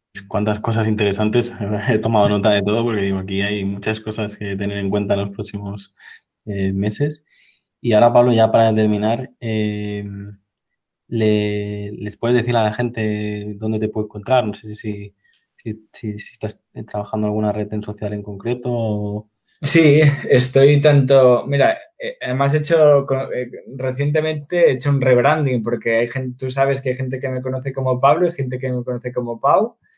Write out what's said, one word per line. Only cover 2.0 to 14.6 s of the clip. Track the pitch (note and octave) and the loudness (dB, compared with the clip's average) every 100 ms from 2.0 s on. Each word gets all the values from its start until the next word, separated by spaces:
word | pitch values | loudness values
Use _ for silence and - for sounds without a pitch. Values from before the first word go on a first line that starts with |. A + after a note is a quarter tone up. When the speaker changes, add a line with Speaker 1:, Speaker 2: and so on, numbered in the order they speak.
| A2+ A2+ G2+ | 2 2 2
Speaker 1:
nota | G#2 G2 | 2 2
de | G#2 | 2
todo | G2 A2 | 2 0
porque, | A#2 G#2+ | 0 -2
digo, | G2 G2 | -2 -2
aquí | F#2 G2 | -4 -4
hay | G2+ G#2 G2 | -2 -2 -4
muchas | G2+ - G#2+ | -6 -4 -6
cosas | - G#2+ G#2 - | -6 -6 -8 -6
que | G2+ G2 | -8 -4
tener | G2+ G2+ | -4 -4
en | G2 | -2
cuenta | G#2 G2+ G2+ | -2 0 -2
en | |
los | G2 | -2
próximos, | - G#2 G2+ G2+ G2 - _ - - _ _ - | -8 -10 -8 -8 -10 -14 _ -20 -20 _ _ -8
eh, | G2 G2 | -4 -2
meses. | G2 G#2 G2+ D3 - _ _ _ _ _ _ | 0 -2 -2 -4 -4 _ _ _ _ _ _
Y | B2 | 2
ahora, | G#2+ A#2+ | 4 6
Pablo, | B2 B2 | 6 4
ya | A2+ A2 | 4 4
para | A#2+ A2+ G#2+ | 4 4 4
terminar, | G#2+ G#2 G#2+ A#2+ B2+ _ | 2 2 0 -2 -6 _
eh, | A#2 A2 G#2+ G#2 G#2 G#2 G2+ G2+ G2+ G#2 _ _ _ _ _ _ - | -6 -4 -4 -4 -8 -8 -10 -12 -14 -16 _ _ _ _ _ _ -6
le, | A#2 G#2+ G#2+ G#2 G#2 G#2 G#2 G2+ | 0 2 2 0 -4 -6 -8 -8
¿les | G#2 G#2 - | -8 -10 -4
puedes | A#2 B2 | 0 2
decir | A#2 A#2+ | 2 2
a | |
la | G#2+ | 0
gente | G#2+ A#2+ A2+ G#2+ G#2 G#2+ G#2 G#2 G2+ | 0 -4 -2 -4 -2 -4 -6 -8 -6
dónde | A2 A2 | -4 -2
te | G#2+ | -2
puede | A2 G#2+ | -4 -6
encontrar? | G#2 G2 C3 A2 | -6 0 2 0
No | |
sé | G2+ | -6